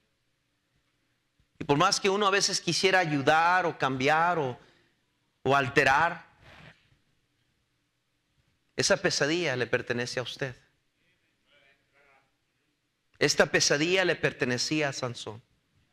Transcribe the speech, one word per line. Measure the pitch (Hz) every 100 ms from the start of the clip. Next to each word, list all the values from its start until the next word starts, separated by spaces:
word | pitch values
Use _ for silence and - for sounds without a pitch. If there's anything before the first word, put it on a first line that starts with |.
| _ _ _ _ _ _ _ _ _ _ _ _ _ _ _ -
Y |
por | 160 143
más | 180 196
que | 202
uno | 196 208
a |
veces | 196 185 -
quisiera | - 160 190 185
ayudar | 175 147 135 156 170 185 175
o | 143
cambiar | 139 131 131 156 170 170
o, | 135 120 - _ _ _ _ _ _ _
o | 127 139
alterar, | 135 127 135 135 170 170 - _ - - - - _ _ _ _ _ _ _ _ _ _ _ _ _ _ _ _ _ _ _ -
esa | 131 196
pesadilla | 175 - 143 170 165 127
le | 117
pertenece | 123 117 120 123 -
a |
usted. | 123 - 135 123 _ _ _ _ _ _ _ _ _ _ _ _ _ _ _ _ _ _ _ _ _ _ _ _ _ -
Esta | 147 - 180
pesadilla | 180 - 147 165 185
le | 180 156
pertenecía | 147 - 127 123 - 156 143
a |
Sansón. | 131 127 120 - 110 - _ _ _ _